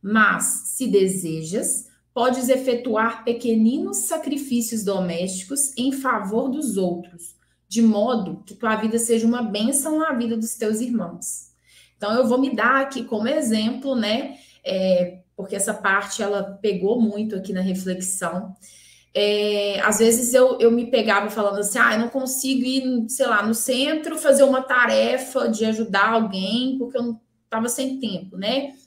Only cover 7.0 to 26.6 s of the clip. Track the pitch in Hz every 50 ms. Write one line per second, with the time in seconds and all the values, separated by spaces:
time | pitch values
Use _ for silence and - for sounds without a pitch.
7 | - - - 170 - - - _ _ _ _ _ _ _ - 226 233 220 208 202
8 | 208 247 254 220 190 175 185 - - - - - - 226 220 214 220 226 226 233
9 | 226 - 233 226 220 226 240 240 233 208 190 208 220 247 277 - - 320 311 311
10 | 311 320 285 233 240 226 233 220 220 226 - - 233 214 220 220 240 247 247 220
11 | 180 175 175 - - - - - - - _ _ _ _ _ - _ _ _ _
12 | - 202 214 247 262 220 240 254 269 262 - 214 214 240 269 269 269 277 277 254
13 | 226 - 233 214 220 240 285 311 302 233 220 214 214 220 269 269 - 277 262 240
14 | 220 208 214 247 277 277 - - - - _ _ _ - 185 190 190 190 185 180
15 | 180 180 - - - _ _ - 190 - - 196 - - 208 - - 202 190 202
16 | 202 - - - 214 196 202 202 190 190 - - - 214 196 175 180 196 233 247
17 | 226 202 202 208 214 214 208 185 185 - 190 185 185 190 185 185 - 185 185 180
18 | 185 - - - 185 160 - 185 220 214 - _ - - - - - - - _
19 | _ _ _ 202 202 208 208 208 208 208 208 202 202 202 202 190 190 214 214 -
20 | 226 226 233 233 254 233 233 254 254 262 247 - 220 233 233 240 240 233 - 240
21 | 214 214 202 202 208 214 208 - 208 202 202 202 202 190 - 247 233 226 214 214
22 | 233 240 - 269 262 254 - - - 262 269 262 247 254 262 269 254 254 254 240
23 | 220 226 - - 269 240 226 208 208 214 226 220 - - 262 247 269 302 320 311
24 | - 339 320 - - 302 269 277 277 254 262 262 262 - 262 247 240 226 220 214
25 | 220 233 247 254 - - - 262 233 233 220 214 220 220 220 214 226 190 190 196
26 | 202 226 226 226 220 196 190 190 190 196 220 240